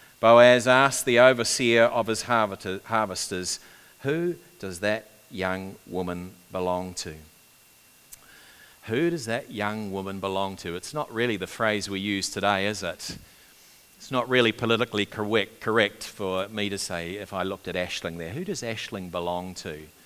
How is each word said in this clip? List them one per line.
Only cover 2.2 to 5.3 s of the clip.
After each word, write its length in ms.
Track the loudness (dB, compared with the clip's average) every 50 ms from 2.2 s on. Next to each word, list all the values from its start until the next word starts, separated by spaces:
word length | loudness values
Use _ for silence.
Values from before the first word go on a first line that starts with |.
| -2
harvester-, 560 | 0 2 2 2 0 -2 -6 -6 -8 -8 -8 -6
harvesters, 760 | -2 -2 -2 0 -2 -4 -6 -6 -6 -6 -6 -6 -6 -8 -10 -12 -16 -20 -20 -20 -20 -18 -8
"Who 360 | -4 -4 -2 -2 -2 -4 -6 -6 -12 -20 -16 -14
does 200 | -12 -12 -8 -4
that 280 | -2 -2 -2 -2 -4 -10 -20 -20 -20 -14